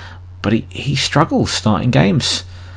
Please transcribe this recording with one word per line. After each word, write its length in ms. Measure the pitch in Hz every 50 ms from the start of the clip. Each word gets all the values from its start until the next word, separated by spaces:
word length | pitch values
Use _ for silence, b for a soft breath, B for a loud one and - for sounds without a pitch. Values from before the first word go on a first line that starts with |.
| B B B B - - - -
but 120 | - 101 110
he, 120 | - - -
he 260 | - - - 135 143
struggles 560 | 135 - - - 143 - - 285 254 - -
starting 400 | - - - 110 107 87 104 123
games. 540 | 120 135 160 196 190 143 - - - - B B B B B B B